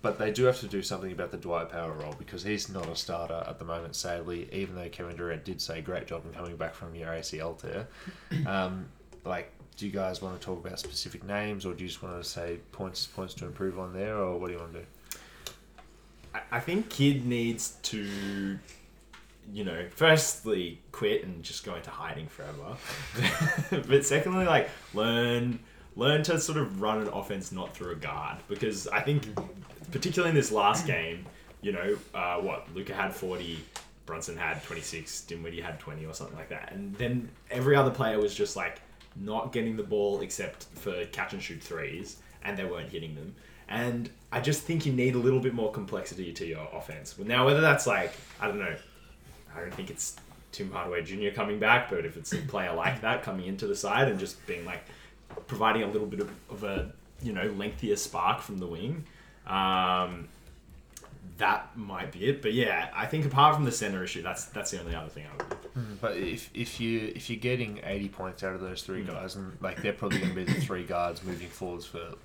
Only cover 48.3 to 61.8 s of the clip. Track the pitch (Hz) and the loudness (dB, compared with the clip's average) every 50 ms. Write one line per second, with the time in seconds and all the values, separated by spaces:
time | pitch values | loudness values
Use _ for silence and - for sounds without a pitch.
48.3 | - - 104 107 98 104 95 85 78 - - - - - - - - - - - | -6 -2 -2 0 0 0 -2 -2 -4 -6 -10 -16 -20 -20 -20 -20 -20 -20 -20 -20
49.3 | - - - - - 85 87 90 87 - 95 92 85 - - - - - - - | -20 -20 -18 -14 -10 -8 -8 -8 -6 -8 -8 -8 -6 -6 -6 -6 -6 -10 -16 -20
50.3 | - - - - - - 98 92 92 92 87 90 87 87 80 80 95 101 104 101 | -20 -20 -18 -16 -8 -6 -6 -4 -4 -4 -2 0 0 -2 -2 -2 -4 0 0 0
51.3 | 104 117 101 104 104 104 110 107 120 123 - - 95 87 82 80 - 85 80 - | 2 2 0 0 2 4 8 8 8 8 8 2 0 0 0 -2 -4 -6 -4 -2
52.3 | - 143 147 139 - 101 92 87 82 85 82 98 127 - 110 110 123 120 - 110 | -2 -2 -2 -2 0 0 0 2 0 2 2 2 2 2 2 2 2 2 0 -2
53.3 | 95 92 90 92 98 95 113 101 101 - - 101 101 123 135 120 104 92 98 95 | -4 -4 -2 -4 -2 -2 0 0 0 0 2 4 6 6 6 6 4 2 -2 -4
54.3 | - - - - 87 87 85 90 90 - - - - - - - - - - - | -6 -10 -6 -6 -6 -4 -4 -6 -8 -8 -10 -14 -18 -18 -20 -20 -20 -20 -18 -12
55.3 | - - - - - 98 110 110 110 113 107 98 104 107 107 95 98 95 101 - | -12 -12 -8 -6 0 4 6 6 6 6 4 4 2 2 0 0 0 -2 -2 -2
56.3 | - - - - - 98 107 101 98 95 - - - - - - - - 135 120 | -4 -14 -14 -12 -10 -4 -4 -2 0 0 -2 -2 -6 -14 -20 -20 -14 -6 -4 -2
57.3 | 104 92 92 107 101 98 101 107 107 - - 104 104 101 - - - 90 87 92 | 0 2 0 0 0 0 -2 -4 -2 -2 2 2 2 2 2 -2 0 4 4 4
58.3 | 107 - - - 104 92 90 85 85 82 95 123 160 170 147 - - - - - | 4 4 -2 -6 -4 -4 -4 -4 -4 -4 -2 -2 -2 -4 -6 -10 -16 -20 -20 -20
59.3 | - - - - 95 95 95 95 95 92 92 90 90 90 92 90 90 85 78 - | -20 -14 -6 0 2 4 4 6 6 6 6 6 6 4 4 2 -2 -8 -10 -14
60.3 | - - - - - - - - - - - - - - - - - - - 90 | -16 -20 -20 -20 -20 -20 -20 -20 -20 -20 -20 -18 -18 -18 -18 -16 -18 -16 -16 -16
61.3 | 87 - 110 95 104 - - - - 120 | -2 2 4 4 4 2 0 -6 -10 -10